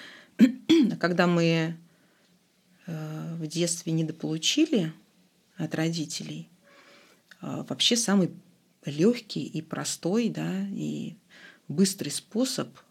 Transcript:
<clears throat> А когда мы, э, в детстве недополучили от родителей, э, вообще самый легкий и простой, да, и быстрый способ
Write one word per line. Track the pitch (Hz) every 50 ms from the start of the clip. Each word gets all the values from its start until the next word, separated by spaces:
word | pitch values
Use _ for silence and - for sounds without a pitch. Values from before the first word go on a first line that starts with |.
| - - - - - _ _ -
<clears throat> | - 254 - - - - 320 339 269 190
А | 170 160
когда | - 175 180 170 180 175
мы, | 175 170 170 165 165 165 160 165 170 - - _ _ _ _ _ _ _ _ _ _ _ _ _ _ _ _ _ _ _ - -
э, | 165 156 156 156 156 156 156 165 165 165
в | 160 151
детстве | - 165 175 170 170 - - 170 160
недополучили | 160 165 156 156 - - 151 156 160 160 - - 285 311 311 311 220 165 160 160 - _ _ _ _ _ _ _ _ _ _ _ -
от | 165 156 -
родителей, | 160 160 165 165 170 151 - - - 160 156 - 160 165 - _ _ _ _ - - - - - - - _ _ _ _ _ - -
э, | - 143 135 - 151 -
вообще | - - - - 233
самый | 233 - - 202 202 180 160 - - - _ _ _ _ _ _ _ -
легкий | 156 143 147 165 220 247 240 - - - 160 143
и | - - 156
простой, | 156 - - 147 143 - - - - 165 190 226 240 214
да, | 147 151 156 165 180 190 196 196
и | 196 - 151 151 147 147 143 160 160 - _ _ - - - - - _ _ -
быстрый | 147 151 196 190 - - - 147
способ | - - - _ - 214 262 254 - - 143 - - - _ _